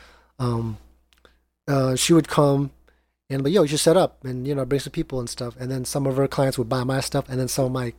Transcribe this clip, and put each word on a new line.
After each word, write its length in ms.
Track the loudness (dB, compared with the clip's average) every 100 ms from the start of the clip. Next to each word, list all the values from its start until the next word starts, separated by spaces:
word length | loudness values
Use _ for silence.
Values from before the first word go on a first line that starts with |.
| -20 _ _ -6
Um, 400 | -4 -4 -4 -8 -16 _ _ _ _ _ _ _ -2
uh, 280 | 0 2 2
she 180 | 4
would 140 | 4 4
come 420 | 4 4 4 -2 -8 _ _ _ _ -8
and 160 | -4
be, 60 | 2
"Yo, 100 | 2
you 80 | 2
should 120 | 2
set 180 | 4 4
up 260 | 4 -2
and, 220 | -10 -6 -4
you 60 |
know, 100 | -4
bring 160 | -2 -2
some 120 | -4
people 280 | -6 -6 -6
and 80 | -6
stuff." 260 | -8 -10 -8
And 100 | -6
then 140 | -6
some 220 | -4 -2 -2
of 100 | 0
her 100 | 0
clients 300 | 2 0 0
would 140 | -2
buy 120 | -2
my 180 | -2 -2
stuff, 280 | -2 -4 -4
and 100 | -4
then 100 | -2
some 180 | 0 0
of 60 |
my 180 | -2 -6